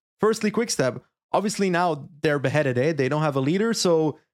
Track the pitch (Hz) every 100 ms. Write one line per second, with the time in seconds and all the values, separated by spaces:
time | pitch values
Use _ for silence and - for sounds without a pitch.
0 | _ _ 208 220 214 196 190 - 131 -
1 | - _ _ - 202 - 196 170 180 147
2 | 139 - 156 147 131 147 143 123 147 151
3 | 127 151 156 135 135 190 226 220 185 160
4 | 156 - _